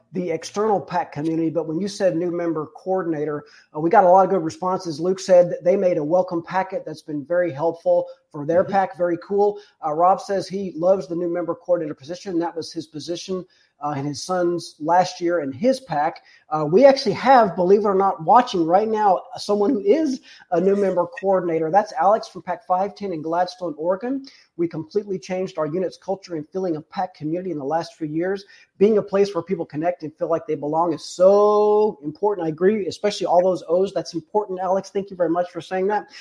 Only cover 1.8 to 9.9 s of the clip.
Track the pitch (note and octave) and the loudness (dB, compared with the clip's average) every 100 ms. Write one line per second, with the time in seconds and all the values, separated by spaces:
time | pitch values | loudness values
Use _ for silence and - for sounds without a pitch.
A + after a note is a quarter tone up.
1.8 | G3+ - F#3+ D#3+ F3 E3+ E3+ D#3+ D3 - | -6 -2 0 0 -2 -4 -4 -4 -8 -10
2.8 | F#3 F#3 E3+ D3+ D3+ D3 - - _ D#3 | -4 -2 -2 -4 -4 -6 -10 -20 _ -4
3.8 | E3 G#3 F3+ F#3+ F#3 F#3+ D#3+ - F#3 F#3 | 0 4 6 6 6 2 -2 -4 -4 -4
4.8 | E3+ D3+ F3+ F#3 - F3+ E3+ E3+ E3+ G3+ | -6 -4 -4 -2 4 6 6 2 0 2
5.8 | F#3 E3 D3 F3+ F3+ E3+ E3 F#3 F#3 F#3 | 2 0 0 0 0 -4 -4 -4 -4 -6
6.8 | F3 D3+ - D3+ C3+ F3 F3 C#3+ E3 E3 | -10 -12 -10 -10 -2 0 0 -2 -4 0
7.8 | F3+ F3 - - _ D#3 C#3+ E3+ F#3 G3 | 2 2 0 -10 _ -8 0 2 2 0
8.8 | F#3 F3 F3 E3+ - G3+ G#3 G3+ - _ | 0 -2 -2 -2 -2 0 2 0 -10 _
9.8 | D#3 | -4